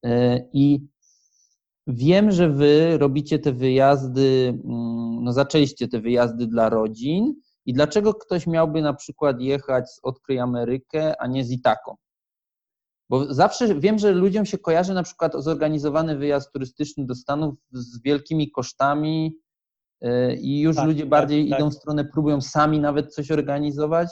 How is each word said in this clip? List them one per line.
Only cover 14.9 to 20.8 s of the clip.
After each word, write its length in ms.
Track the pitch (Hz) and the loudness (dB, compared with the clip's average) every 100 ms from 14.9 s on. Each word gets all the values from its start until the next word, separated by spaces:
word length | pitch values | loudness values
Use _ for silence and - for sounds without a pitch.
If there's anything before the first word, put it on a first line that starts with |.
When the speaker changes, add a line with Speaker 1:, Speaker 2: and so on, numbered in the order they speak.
Speaker 1:
na 100 | 190 | -2
przykład 300 | 170 - 160 143 | -6 -4 -4 -2
zorganizowany 800 | 143 156 151 156 147 147 160 147 | -4 -2 -2 -2 -2 -2 -2 -2
wyjazd 340 | 143 143 139 | 0 -2 -2
turystyczny 520 | - 127 _ 147 - 131 | -10 -10 _ -10 -6 -8
do 100 | 123 | -8
Stanów 400 | - 143 156 143 _ | -6 -4 -4 -6 _
z 300 | 127 120 120 | -14 -14 -8
wielkimi 500 | 135 143 143 160 147 | -2 -2 0 -2 -2
kosztami, 840 | - 123 - 139 147 151 160 160 160 _ _ _ _ _ _ 120 | -4 -8 -2 0 0 -2 -2 -4 -6 _ _ _ _ _ _ -4
y, 320 | 123 123 - | 0 0 -2
i 180 | 135 143 | -4 0
już 140 | 156 | 2
Speaker 2:
Tak, 100 | 156 | 2